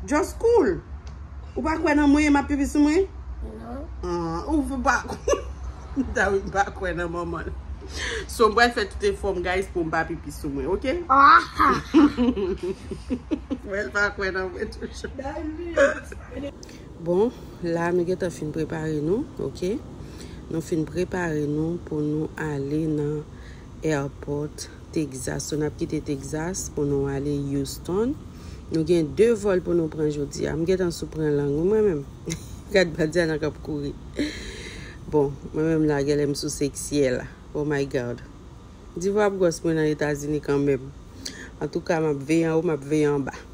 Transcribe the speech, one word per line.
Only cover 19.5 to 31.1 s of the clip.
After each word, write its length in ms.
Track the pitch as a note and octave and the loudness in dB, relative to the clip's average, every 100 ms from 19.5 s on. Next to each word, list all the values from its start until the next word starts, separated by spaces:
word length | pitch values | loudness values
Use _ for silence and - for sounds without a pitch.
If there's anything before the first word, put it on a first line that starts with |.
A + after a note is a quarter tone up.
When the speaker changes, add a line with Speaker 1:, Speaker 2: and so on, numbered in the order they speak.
| - F3+ A#3+ - - - - - - - | -4 -4 -4 -6 -14 -14 -14 -14 -14 -6
Speaker 1:
Nou 120 | E3 | -6
fin 220 | - D#3 D3+ | -2 -2 0
prepare 560 | E3 E3 F#3 F3 D3+ D3 | -2 -2 -2 -2 0 0
nou 340 | D3 D#3+ E3+ - | 0 0 -2 -4
pou 160 | D#3 | -2
nou 260 | D3+ D3+ D#3 - | 0 0 -2 -4
ale 460 | D#3 C#3+ C#3 D3+ D#3+ | -4 -4 -2 0 0
nan... 340 | D3+ D3 D3+ D3+ - - - - - | 0 0 -2 -6 -14 -14 -16 -16 -6
airport 840 | D#3+ D3+ C#3 - - D3 D3 - - - - | -2 0 -2 -6 -6 -4 -4 -8 -14 -14 -6
Texas. 560 | E3+ D3 C3 B2+ D3 - | -4 -2 -4 -6 -6 -4
So, 80 | D3+ | -2
n 80 | D3+ | -2
ap 100 | C#3+ | -2
kite 220 | D#3+ D#3 C#3 | -4 -4 -4
Texas 600 | C#3 C3+ D#3 D#3+ F#3+ - | -6 -4 -4 -4 -4 -6
pou 120 | - C#3+ | -2 0
nou 220 | C#3+ C#3 | 2 0
ale 240 | C#3 C#3+ C#3+ C#3 | -2 -2 -2 -2
Houston. 640 | C#3 C3+ - - F#3 A#3+ D4+ - - - - - | -2 -4 -6 -4 0 0 -2 -8 -14 -14 -14 -4
Nou 100 | D#3+ D#3 | -2 2
gen 260 | E3+ D3+ C3+ | 2 2 4
de 120 | A3+ A3+ | 6 6
vòl 240 | G3+ F#3 | 4 2
pou 140 | F3+ E3+ | 2 0
nou 120 | D#3+ | 0
pran 180 | D#3 D3+ | 0 0
jodi 380 | D3 C#3+ - C#3+ | 0 -4 -2 -2
a. 60 | C#3+ | 0
M 80 | E3 | 2
gen 140 | F#3 | 2
tan 120 | F3+ | 2
sou 160 | E3 D3+ | -2 -8